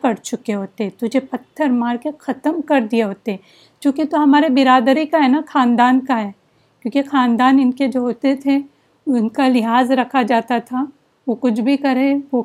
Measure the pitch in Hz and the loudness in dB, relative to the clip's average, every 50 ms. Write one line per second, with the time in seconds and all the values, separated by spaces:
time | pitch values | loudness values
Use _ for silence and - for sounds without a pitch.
0 | - 254 214 - - - - - - - 208 202 196 196 - - 214 190 - - | -2 -2 -2 -2 -6 -10 -10 -8 -6 -6 -6 -6 -6 -10 -8 -8 -8 -8 -6 -6
1 | 240 214 - 262 262 - - - - _ _ - 311 277 247 240 233 240 240 240 | -8 -4 -2 -4 -4 -4 -10 -12 -12 _ _ -4 -2 0 0 0 0 -2 -4 -4
2 | - 302 294 - - - - 277 - 294 330 339 285 - 302 269 226 214 240 226 | -6 -8 -10 -8 -8 -8 -8 -4 -4 -4 -4 -4 -2 0 0 0 0 0 -2 -2
3 | 226 196 196 - _ 233 190 - - _ _ _ _ _ _ _ - 285 269 - | -2 -2 -6 -8 _ -8 -8 -8 -12 _ _ _ _ _ _ _ -2 -2 -2 0
4 | 311 302 339 294 302 277 277 294 302 320 254 277 269 262 254 262 226 269 269 302 | -2 -2 0 2 2 4 4 4 4 2 2 2 4 4 4 4 4 4 2 2
5 | 311 302 330 320 285 254 262 311 302 - - 294 254 240 240 233 240 254 254 262 | 0 0 0 2 2 2 2 0 -2 -2 -2 0 0 2 2 2 4 4 2 2
6 | 254 262 254 226 214 202 196 - _ _ _ _ _ _ _ _ _ 233 208 277 | 0 -2 -4 -4 -4 -8 -12 -16 _ _ _ _ _ _ _ _ _ -4 -4 -4
7 | 269 277 - 269 247 240 233 226 254 262 269 277 269 247 254 262 277 247 240 254 | -4 0 0 0 2 2 2 2 4 4 4 4 4 2 0 0 -2 -2 -2 -2
8 | 240 247 226 - - 269 277 269 269 277 277 277 277 - _ _ _ _ _ _ | -2 -4 -4 -2 -2 -2 -2 0 0 0 0 0 -2 -6 _ _ _ _ _ _
9 | _ 302 262 240 214 226 220 - 269 262 247 247 214 226 233 254 262 240 269 254 | _ -2 0 0 0 -2 -2 0 0 2 2 2 0 2 2 2 2 2 0 0
10 | 240 247 - 269 285 302 247 226 226 - 247 233 233 - 247 254 277 277 - _ | 0 0 -2 -2 0 2 0 -2 0 -2 -4 -4 -4 -6 -6 -6 -6 -6 -10 _
11 | _ _ _ _ _ 269 226 - - 247 214 247 214 269 285 269 285 269 254 254 | _ _ _ _ _ -6 -6 -2 -2 -2 -2 0 0 0 0 0 0 -2 0 0
12 | 269 277 277 285 277 - - 240 240 | 0 0 0 -2 -4 -4 -4 -4 -4